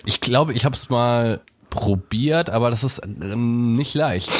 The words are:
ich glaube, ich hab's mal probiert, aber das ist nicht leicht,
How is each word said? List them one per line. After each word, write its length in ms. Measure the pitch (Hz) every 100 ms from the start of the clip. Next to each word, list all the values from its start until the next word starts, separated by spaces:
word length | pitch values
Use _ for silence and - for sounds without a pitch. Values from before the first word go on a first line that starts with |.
| -
ich 160 | -
glaube, 320 | - 123 156
ich 120 | 117 139
hab's 240 | 123 -
mal 520 | 123 120 120 117 104 - _ _
probiert, 800 | - 107 95 - 110 147 165 -
aber 220 | 113 120
das 120 | 113
ist 220 | 135 - 98
nicht 880 | 104 95 110 117 120 120 117 143
leicht, 380 | 147 151 90 - -